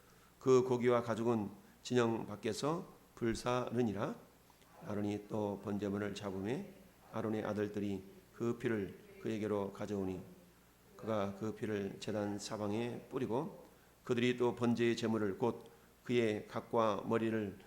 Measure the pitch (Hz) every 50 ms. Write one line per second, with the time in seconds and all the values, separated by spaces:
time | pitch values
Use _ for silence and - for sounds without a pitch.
0 | - - - - - - - - - 131 131 127 127 127 127 120 117 123 120 120
1 | 117 120 110 104 113 120 120 110 101 98 - - - - - - - - 123 123
2 | 117 113 113 107 - - 104 104 - 110 104 - 135 147 165 185 - - - -
3 | - - - - 120 113 110 104 - 123 127 127 123 - 113 120 123 107 92 98
4 | 120 175 240 - - - - - - - - - - - - - - - 101 104
5 | 104 104 104 104 - - - 107 104 101 101 98 - 107 101 101 104 101 98 104
6 | 104 101 95 - 104 101 92 95 95 107 135 185 202 - - - - - - -
7 | - - - 113 107 107 110 110 98 98 101 104 104 104 - 104 101 101 98 95
8 | - - - - - - - - 117 117 117 117 - 120 113 104 95 85 - -
9 | - - - - - 113 110 107 107 104 104 101 98 98 98 - 104 101 104 98
10 | 95 92 92 87 - - - - - - - - - - - - - - - -
11 | - 107 110 104 98 101 98 - 110 110 104 - 117 107 107 101 98 98 - -
12 | - - 104 107 104 104 101 101 - - 113 104 107 101 104 113 120 120 120 120
13 | - - - - 123 98 110 131 165 202 - - - - - - - - - -
14 | - - 127 117 120 123 120 120 120 120 - - 120 120 117 113 117 117 113 117
15 | 117 110 110 107 107 98 90 - 117 117 113 - - - - - - - - _
16 | - - 120 120 113 110 104 104 - - - 117 - - - 117 110 107 101 -
17 | - - 113 113 110 113 110 110 104 98 92 - -